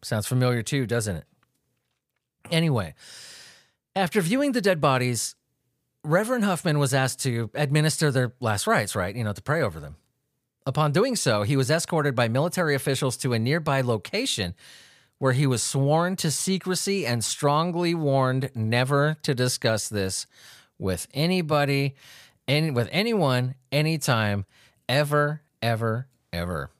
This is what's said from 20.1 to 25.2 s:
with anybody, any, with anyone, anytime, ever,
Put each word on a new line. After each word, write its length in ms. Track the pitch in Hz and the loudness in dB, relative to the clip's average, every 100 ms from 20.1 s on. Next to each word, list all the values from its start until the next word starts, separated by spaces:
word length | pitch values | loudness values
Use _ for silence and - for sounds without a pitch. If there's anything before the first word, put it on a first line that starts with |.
| 92 - _ - - _ _ | -4 -10 _ -20 -20 _ _
with 300 | 98 90 - | -4 -4 -6
anybody, 840 | 127 165 185 160 151 143 139 139 139 - - - _ - | -4 0 0 0 0 2 0 -2 -4 -20 -20 -20 _ -2
any, 260 | 143 160 | 0 2
with 180 | 123 117 | 0 0
anyone, 640 | 160 226 220 147 123 123 135 _ | 0 0 2 2 2 -2 -6 _
anytime, 760 | 143 156 160 - 120 107 101 95 _ _ _ _ | 0 0 0 0 2 2 0 -4 _ _ _ _
ever, 520 | 135 147 147 | 0 2 2